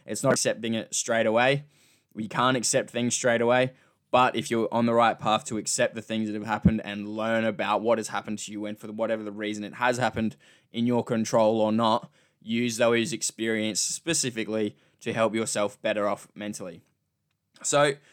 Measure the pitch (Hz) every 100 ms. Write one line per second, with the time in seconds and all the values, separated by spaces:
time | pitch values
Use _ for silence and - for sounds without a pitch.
0 | - 107 135 123 123 107 113 113 - -
1 | - 113 110 113 131 143 - _ _ _
2 | _ - 110 135 127 127 - 131 104 117
3 | 120 - 127 117 117 127 131 - _ _
4 | _ 123 127 110 - 117 107 117 117 117
5 | 113 - 110 107 - 107 - - 120 113
6 | - 110 107 107 107 104 - 110 - 104
7 | 104 107 110 113 113 98 101 104 113 113
8 | 104 101 101 104 - 104 104 107 110 107
9 | 110 110 107 101 104 107 104 - 123 123
10 | 123 117 110 - _ _ _ 120 120 120
11 | - 113 107 120 107 113 107 110 113 117
12 | - _ _ _ 107 117 120 113 117 117
13 | 110 - - - 113 110 110 92 - -
14 | 165 160 131 117 104 110 104 - _ _
15 | 120 113 110 113 110 104 104 - 110 104
16 | 104 101 - - 107 98 92 87 _ _
17 | _ _ _ _ _ _ - 147 147 143
18 | _